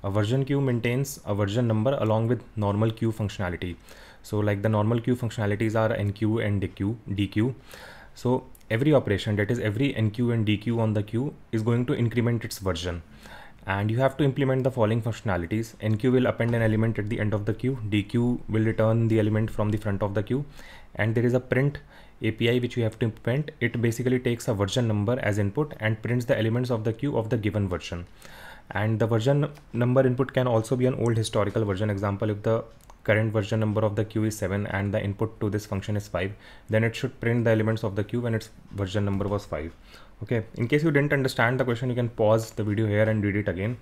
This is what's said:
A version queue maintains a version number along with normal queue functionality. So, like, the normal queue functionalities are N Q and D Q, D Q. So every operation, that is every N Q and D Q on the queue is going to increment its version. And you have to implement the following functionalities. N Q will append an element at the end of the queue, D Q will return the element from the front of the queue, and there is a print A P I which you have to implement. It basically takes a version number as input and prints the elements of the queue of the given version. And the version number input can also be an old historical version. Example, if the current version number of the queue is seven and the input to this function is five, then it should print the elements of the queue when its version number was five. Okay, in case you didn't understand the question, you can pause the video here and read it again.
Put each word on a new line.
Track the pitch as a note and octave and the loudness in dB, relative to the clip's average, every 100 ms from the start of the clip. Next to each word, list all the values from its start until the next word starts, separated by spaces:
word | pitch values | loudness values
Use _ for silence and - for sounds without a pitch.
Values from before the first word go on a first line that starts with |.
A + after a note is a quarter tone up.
A | G2+ | -2
version | G2+ G#2+ C3 C3 | 0 2 0 0
queue | C#3 | 0
maintains | C#3 A#2+ A#2 B2 C#3 - - | 2 0 0 0 -2 -6 -6
a | |
version | G2+ G2+ G#2+ A#2+ | 0 0 2 2
number | G#2+ A2 C#3 | 2 2 0
along | A2 A2 A2+ | 2 2 2
with | A#2+ - - | -2 -4 -4
normal | G2+ G2+ A2+ | 0 2 0
queue | A2 A2+ | 0 -2
functionality. | G#2+ G2+ - F2+ F2 F2+ F2 - - - - | -2 -4 -4 -4 -4 -6 -8 -14 -20 -20 -20
So, | - G#2 | -6 0
like, | G#2 G2+ | 0 2
the | G#2+ | 2
normal | G#2+ G#2+ A#2+ | 2 2 0
queue | A#2 | 0
functionalities | B2 A#2 - G#2 G#2 A2+ A2+ | 0 -2 -2 -2 0 0 2
are | A2 | 0
N | - G2+ | 0 -2
Q | G2 G#2+ A2+ | 0 0 0
and | G#2+ G2+ | 0 -2
D | F#2 | -4
Q, | - G2 A#2 - | -4 -4 -4 -6
D | G2 G2 | -2 0
Q. | G#2 A#2+ B2+ - - - - - | 2 0 -2 -14 -20 -18 -20 -20
So | - B2 B2+ - - - | -6 -2 -2 -4 -20 -4
every | A2 C#3+ | 0 4
operation, | C#3+ G#2 F#2+ - G#2 | 4 4 0 0 0
that | G#2 | 0
is | B2 | 0
every | G#2+ G#2 C#3 | -2 0 0
N | - A2 | 2 -2
Q | G#2 A#2+ | 0 0
and | A#2 G#2 | 0 2
D | G#2 | 0
Q | A#2+ A#2 | 0 0
on | A2 | 0
the | G#2 | 0
queue | G#2 A2+ C#3+ - - | -2 -2 -4 -8 -6
is | A2+ | -2
going | A2 A#2+ | 0 0
to | B2 | 0
increment | C#3+ A#2 A#2 A#2 A#2+ A2 | 0 0 2 0 0 -4
its | - | -6
version. | F#2+ E2 F2+ E2+ D#2+ - - - - - - | -4 -2 -4 -6 -10 -20 -20 -18 -20 -16 -4
And | G2 G#2 | -2 0
you | A2+ | 2
have | C3+ C3 | 0 2
to | |
implement | C#3+ C3 C3+ C3 | 0 2 0 2
the | B2+ | 0
following | B2 G#2+ A#2 | 2 2 2
functionalities. | A2+ G#2 G#2+ F2+ E2+ G#2+ A2+ - | -2 -4 -2 -2 0 -2 -4 -4
N | A2 A2 | -2 2
Q | B2+ | 4
will | B2+ B2 | 4 2
append | - A#2 | 2 0
an | A#2 | 2
element | A2 A2 A2+ A2 | 2 4 2 0
at | G2+ | -2
the | A#2 | -2
end | G#2 | 0
of | G#2 | -2
the | G#2 | -2
queue, | G#2 B2+ C3 G#2+ | -2 -2 -2 0
D | G#2 | 0
Q | G2 A#2+ A#2+ A#2+ - | 0 0 0 0 -2
will | G#2+ | 0
return | A2 G#2+ A2 A2+ A2+ | 0 2 2 4 4
the | A2 | 4
element | G#2+ G#2+ G#2+ | 4 2 0
from | - G#2+ | 0 0
the | G#2+ | 0
front | G#2 G2 | -2 -2
of | G#2 | -2
the | G2+ | -2
queue, | G2+ B2+ D3 - - - - - | -2 -4 -4 -12 -20 -20 -16 -2
and | G#2+ | 0
there | A2+ | 2
is | A#2+ | 2
a | B2 | 2
print | B2 B2 C#3+ C#3+ - - - - | 2 2 2 -2 -16 -20 -20 -4
A | - | -4
P | - A#2 | 0 2
I | B2 | 2
which | A#2+ B2 | 0 0
you | |
have | A2+ - | -2 0
to | A#2 | -4
implement. | G#2+ - C3 D3+ - | -2 -2 -2 -2 -4
It | A#2 A#2+ | -4 0
basically | A#2 A2+ B2+ B2 | 0 0 0 2
takes | B2+ A#2 - | 0 -2 -2
a | |
version | G#2+ G2+ C3 A#2 | 0 0 2 2
number | G#2+ G2+ B2+ | 2 2 0
as | - G#2 | 0 0
input | G2+ G2 D3+ - | 0 0 -4 -2
and | G#2+ A2+ | -2 -2
prints | - B2 A#2+ | 0 -2 2
the | C#3 | 2
elements | A2+ A#2+ B2+ | 2 0 0
of | A#2 | 0
the | A2 | -2
queue | A2 C#3+ A#2 | -2 -2 -2
of | A2 | 0
the | A#2 | 0
given | G#2 G2+ F#2+ | 0 0 -2
version. | E2+ - F2 F2 - - - - - - | -2 -6 -10 -10 -16 -20 -20 -18 -20 -8
And | - G#2+ A2 | -2 0 2
the | A2+ | 2
version | A#2 A2+ C#3+ D3 - - | 2 2 2 0 -6 -10
number | A2+ B2 B2+ C3 | -2 2 4 4
input | B2 C3+ | 2 0
can | - B2+ | 2 2
also | A2+ A2+ B2+ | 2 2 2
be | |
an | B2+ | 2
old | C3+ A2+ A2+ | 2 0 2
historical | G#2+ A2+ G2+ A2 | 0 0 0 0
version. | G#2 F#2+ G#2+ | 0 0 0
Example, | G2 G2+ G2+ A2 | 0 -2 0 -2
if | G2+ | -2
the | A2 A2+ - - - - | 0 0 -2 -16 -20 -10
current | - G#2+ A2 | 0 2 2
version | G#2+ G#2 A2+ | 0 0 0
number | G#2+ G#2 | 2 2
of | G#2+ G#2 | 0 0
the | |
queue | G#2 A2 | -2 0
is | A2 G#2+ | -2 -2
seven | F#2+ G2 G2+ | -2 -2 -2
and | G2 G2+ | -2 0
the | G#2 | 0
input | G2+ G2 A2 - | -2 -2 -4 -2
to | G#2+ | -2
this | G#2 - | -2 -4
function | G2 - G#2 | -6 -2 -4
is | G2+ | -4
five, | F2 F#2+ G#2 - - - | -4 -4 -6 -18 -20 -2
then | A2 | 0
it | A2+ | 2
should | - B2+ - | -2 -6 -4
print | A#2 A#2+ | 0 2
the | A#2 | 4
elements | A2 A2 A2 | 4 2 0
of | A2 G2 | -2 -4
the | |
queue | G2+ A#2+ | -4 -2
when | A#2+ | -2
its | A2 - - - | -2 -4 -20 -14
version | F#2 G2 G#2 G2+ | -6 -2 0 0
number | G2 G2+ | 0 0
was | G2+ - | -2 -4
five. | D#2 D#2+ - - - - - | -8 -8 -12 -20 -20 -20 -16
Okay, | A2+ A#2+ G#2 | -2 -2 -2
in | - A2+ | -4 0
case | D3 | 2
you | D#3+ | 4
didn't | C#3+ C#3+ | 2 2
understand | C#3+ C3 - A#2 B2+ | 2 0 2 2 2
the | |
question, | B2 A#2 B2+ | 0 0 -2
you | A#2+ | 0
can | A#2+ | -2
pause | - G#2+ A2 A2 | 2 4 4 2
the | - | -4
video | G#2+ G#2 A2 | -2 0 2
here | G#2 | 2
and | A2 A2 | 2 2
read | G2+ G2+ | 2 0
it | G2+ | 0
again. | F2 G2+ B2 | -2 -4 -4